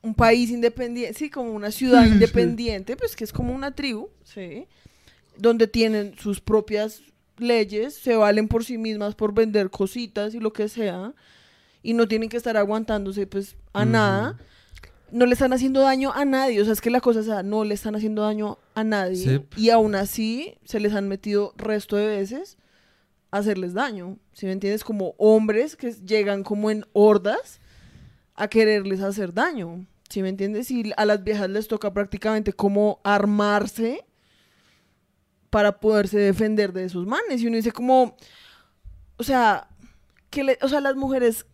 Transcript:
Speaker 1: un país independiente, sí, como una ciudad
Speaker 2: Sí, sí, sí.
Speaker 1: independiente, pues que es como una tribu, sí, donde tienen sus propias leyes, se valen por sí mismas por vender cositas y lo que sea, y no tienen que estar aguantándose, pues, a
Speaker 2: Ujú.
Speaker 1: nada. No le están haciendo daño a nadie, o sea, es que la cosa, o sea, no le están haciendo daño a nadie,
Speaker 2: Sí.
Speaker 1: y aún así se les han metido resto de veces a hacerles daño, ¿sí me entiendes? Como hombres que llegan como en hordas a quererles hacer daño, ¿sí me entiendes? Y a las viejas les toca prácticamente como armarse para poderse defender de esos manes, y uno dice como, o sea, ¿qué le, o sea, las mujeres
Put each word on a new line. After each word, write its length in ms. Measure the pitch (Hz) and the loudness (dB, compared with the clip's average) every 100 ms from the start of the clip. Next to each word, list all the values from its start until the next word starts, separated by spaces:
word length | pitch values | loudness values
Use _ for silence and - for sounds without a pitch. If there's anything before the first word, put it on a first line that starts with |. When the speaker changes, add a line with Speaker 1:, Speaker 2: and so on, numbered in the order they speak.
Speaker 1:
un 120 | 226 | -4
país 340 | 220 226 233 240 | 2 6 6 2
independiente, 600 | 240 233 233 247 240 233 226 | 2 0 0 -8 -6 -8 -6
sí, 100 | 302 | -8
como 220 | 294 240 | -6 -8
una 200 | 214 208 | -6 -8
ciudad 300 | 214 262 247 | -4 6 8
Speaker 2:
Sí, 20 | |
sí, 60 | 233 | 10
sí. 40 | |
Speaker 1:
independiente, 840 | 214 - 190 170 226 233 202 190 247 | 8 6 4 2 0 -4 -6 -8 -6
pues 200 | 494 - | -6 -6
que 80 | |
es 80 | 214 | -8
como 200 | - 247 | -6 -6
una 200 | 262 277 | -6 -8
tribu, 360 | 277 277 220 403 _ | -6 -6 -6 -10 _
sí, 460 | _ - 180 160 359 _ _ _ _ _ _ - | _ -16 -14 -14 -18 _ _ _ _ _ _ 0
donde 300 | 214 233 220 | 2 4 2
tienen 480 | 233 226 214 208 - | 2 0 0 -4 -8
sus 240 | 208 196 | -8 -6
propias 640 | - 220 214 208 214 - _ _ _ _ | 0 0 0 -4 -4 -8 _ _ _ _
leyes, 580 | 240 233 208 208 247 | 0 2 2 -2 -6
se 200 | - 262 | -6 0
valen 320 | 226 208 208 214 | 4 4 4 2
por 180 | 226 | -2
sí 140 | 226 240 | -4 -8
mismas 380 | 220 214 208 208 | -6 -4 -6 -4
por 180 | 214 | -2
vender 360 | 208 220 214 190 | 2 2 2 -2
cositas 640 | - 196 247 240 - 208 | -2 -4 -4 -8 -6 -6
y 40 | 226 | -4
lo 120 | 220 | -6
que 160 | 214 214 | -4 -6
sea, 460 | 233 208 180 202 285 _ _ _ _ _ _ | -4 -6 -6 -12 -16 _ _ _ _ _ _
y 120 | - | -4
no 120 | 233 226 | 0 2
tienen 220 | 220 226 | 0 -2
que 80 | 233 | -6
estar 200 | 233 220 | -2 0
aguantándose, 680 | 202 214 220 214 196 196 196 | 0 -2 -2 -4 -4 -6 -6
pues, 300 | 196 196 - - | -6 -8 -14 -10
a 100 | 202 | -2
Speaker 2:
Ujú. 80 | 214 | 2
Speaker 1:
nada. 480 | 226 208 196 226 - - _ _ - - _ _ | 4 2 0 -2 -8 -18 _ _ -20 -20 _ _
No 140 | 233 247 | 0 2
le 60 | |
están 200 | 247 262 | 4 2
haciendo 280 | 254 262 269 | 0 0 4
daño 320 | 269 262 269 | 4 2 -2
a 120 | 262 | 0
nadie, 360 | 285 262 269 226 | 0 0 0 2
o 40 | |
sea, 100 | 208 | 0
es 60 | 214 | 0
que 100 | 233 | 0
la 100 | 247 | 2
cosa, 200 | 254 226 | 2 0
o 20 | |
sea, 180 | 214 214 | -2 -4
no 220 | 190 214 | -4 -4
le 100 | 214 | -2
están 220 | 202 220 214 | -4 -6 -4
haciendo 260 | 214 214 | -4 -2
daño 360 | 214 214 208 - _ - | -2 -2 -6 -8 _ -6
a 80 | |
nadie, 320 | 220 208 185 185 | -2 -2 -2 -2
Speaker 2:
Sí. 240 | 180 135 143 - | 0 -2 -4 0
Speaker 1:
y 140 | 220 | 4
aún 240 | 226 214 202 | 6 4 0
así 600 | 202 - 220 233 302 - | -4 -4 -4 -4 -8 -16
se 140 | - 220 | -8 -4
les 140 | 208 | -2
han 140 | 208 196 | -2 -4
metido 460 | 196 208 202 202 - | -6 -2 -2 -2 -6
resto 400 | 208 214 - 208 | -4 -4 -2 -2
de 100 | 214 | -2
veces 500 | 208 196 262 392 _ _ _ _ _ _ _ _ | -2 -6 -8 -12 _ _ _ _ _ _ _ _
a 60 | 196 | -4
hacerles 360 | 208 190 185 | -2 -2 -4
daño, 440 | 180 269 208 180 190 _ | -4 -4 -6 -12 -16 _
¿sí 140 | _ 190 | _ -8
me 60 | |
entiendes? 320 | 190 196 214 | -4 -2 -4
Como 300 | - 208 185 - | -4 -6 -6 2
hombres 560 | 214 220 220 214 302 - | 6 6 4 0 0 -4
que 140 | 247 | -10
llegan 520 | 220 185 214 202 202 | -10 -2 0 0 -2
como 260 | 196 208 214 | -4 -2 -2
en 140 | 214 202 | -2 -2
hordas 680 | 208 214 208 190 269 - - _ - - - - _ _ | 4 6 6 2 -4 -6 -20 _ -20 -20 -20 -20 _ _
a 140 | - 208 | -8 0
quererles 520 | 220 220 214 196 190 | 4 4 2 0 -4
hacer 320 | 196 202 190 | -4 -4 -6
daño, 540 | 175 320 294 170 170 185 _ _ | -2 -2 -2 -10 -12 -16 _ _
¿sí 120 | 208 | -6
me 60 | 190 | -4
entiendes? 420 | 190 196 214 247 | -4 -4 -4 -4
Y 220 | 247 214 - | -4 -4 0
a 80 | 214 | 0
las 180 | 208 | 0
viejas 240 | 190 208 190 | 0 -4 -2
les 180 | 202 220 | -4 -6
toca 240 | 214 208 | -6 -4
prácticamente 580 | 190 202 196 220 220 208 | -4 -6 -4 -2 -2 -4
como 480 | 196 202 202 208 - | -2 0 2 0 0
armarse 1000 | 202 202 208 208 208 208 202 - 226 254 - _ _ _ _ _ _ _ _ _ _ _ _ _ _ | 0 2 2 2 2 0 -2 -4 -6 -6 -12 _ _ _ _ _ _ _ _ _ _ _ _ _ _
para 300 | 214 208 202 | 2 2 2
poderse 380 | 214 214 196 208 | 2 2 2 2
defender 540 | 202 190 214 214 202 | 2 2 0 2 0
de 120 | 185 | -2
esos 220 | 185 175 180 | -6 -6 -4
manes, 340 | 285 453 262 | -4 -2 -2
y 60 | 233 | -2
uno 100 | 226 | 0
dice 160 | 226 | -2
como, 440 | - 247 262 247 - - - - _ _ _ - - - _ | -4 4 4 4 -2 -20 -20 -20 _ _ _ -20 -20 -20 _
o 60 | |
sea, 440 | 233 262 226 185 - - - _ _ _ _ | 0 2 4 2 -4 -20 -20 _ _ _ _
¿qué 140 | 285 | -2
le, 140 | 269 254 | 0 2
o 80 | 269 | 2
sea, 120 | 294 | 0
las 120 | 277 | 0
mujeres 520 | 269 269 262 240 226 - | -2 -2 2 0 0 -12